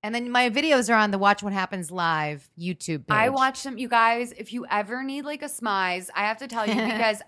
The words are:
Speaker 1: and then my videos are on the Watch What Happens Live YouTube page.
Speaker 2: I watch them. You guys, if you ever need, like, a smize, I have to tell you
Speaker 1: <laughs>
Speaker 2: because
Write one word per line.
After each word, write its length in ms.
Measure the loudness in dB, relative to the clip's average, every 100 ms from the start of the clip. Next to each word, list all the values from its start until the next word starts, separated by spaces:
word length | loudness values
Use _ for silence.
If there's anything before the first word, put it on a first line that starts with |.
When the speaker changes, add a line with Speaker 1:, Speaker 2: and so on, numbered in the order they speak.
Speaker 1:
and 120 | -4
then 160 | -6 0
my 200 | 2 4
videos 400 | 2 4 4 6
are 60 | 4
on 140 | 4
the 80 | 4
Watch 240 | 4 4
What 100 | 0
Happens 380 | -2 -2 -4 -6
Live 580 | -2 0 0 -2 -6 _ -10
YouTube 480 | -6 -6 -4 -6 0
page. 100 | 2
Speaker 2:
I 120 | 4
watch 320 | 4 0 0
them. 160 | -10 -8
You 100 | 0
guys, 440 | 4 4 2 -4 -10
if 160 | -12
you 140 | -10 -4
ever 320 | -4 -2 -6
need, 220 | -6 -8
like, 180 | -8 -8
a 40 | -10
smize, 640 | -8 -2 0 0 -2 -6
I 60 | -4
have 160 | -4 -4
to 80 | -8
tell 200 | -4 -2
you 60 |
Speaker 1:
<laughs> 180 | -2 -2
Speaker 2:
because 300 | 0 0 0